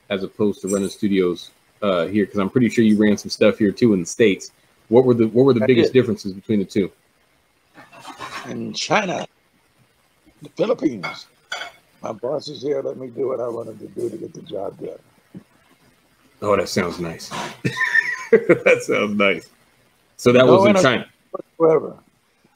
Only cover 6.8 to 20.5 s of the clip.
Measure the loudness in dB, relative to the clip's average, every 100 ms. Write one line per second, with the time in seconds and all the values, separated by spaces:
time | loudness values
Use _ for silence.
6.8 | -4 _ _ _ _ _ _ _ _ -20
7.8 | -20 -20 -20 -18 -14 -14 -12 -10 -8 -6
8.8 | 0 0 0 -6 -8 _ _ _ _ _
9.8 | _ _ _ _ _ _ -12 -4 -2 0
10.8 | -2 -4 -10 -12 -18 _ -16 -14 -14 -18
11.8 | _ _ -12 -8 -6 -6 -8 -10 -6 -4
12.8 | -6 -10 -12 -6 -4 -4 -4 -6 -10 -14
13.8 | -16 -8 -8 -8 -14 -16 -12 -10 -10 -10
14.8 | -14 -14 _ _ _ -20 -20 _ _ _
15.8 | _ _ _ _ _ -8 -2 0 0 -2
16.8 | -4 -4 -10 -10 -12 -12 -12 -8 -8 -4
17.8 | -2 0 -2 -4 0 0 2 0 2 -2
18.8 | -2 -4 -2 0 0 -2 -8 _ _ _
19.8 | _ _ _ -2 4 6 8